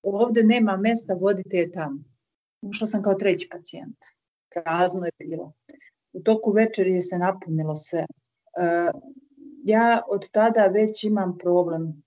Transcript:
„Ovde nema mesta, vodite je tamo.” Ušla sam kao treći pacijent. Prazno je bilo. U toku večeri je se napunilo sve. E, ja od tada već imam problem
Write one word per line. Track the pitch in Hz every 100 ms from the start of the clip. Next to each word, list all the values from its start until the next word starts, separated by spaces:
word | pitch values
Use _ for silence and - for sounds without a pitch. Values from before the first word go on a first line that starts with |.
„Ovde | 196 202 247 233
nema | 214 240 214 190
mesta, | 214 226 -
vodite | 185 190 196 190 180
je | 170
tamo.” | 180 151 139 - _ _ _ _ _
Ušla | 202 202 214
sam | 214
kao | 202
treći | 196 202 185 -
pacijent. | 175 - 170 170 - - _ _ _ _
Prazno | 175 165 165 180 185
je | 170 _
bilo. | 151 165 160 _ _ - _ _ _
U | 180
toku | 165 220 220
večeri | 202 220 220 185
je | 180
se | 180 180
napunilo | 180 190 170 160 156 151
sve. | - 170
E, | 160 - _ _ _ - 170 170 175 - - - _ _ - -
ja | 190 220 233 233 -
od | 202 -
tada | 214 226 226 196
već | 202 214 214
imam | 214 208 185 175
problem | 180 180 170 160 165 147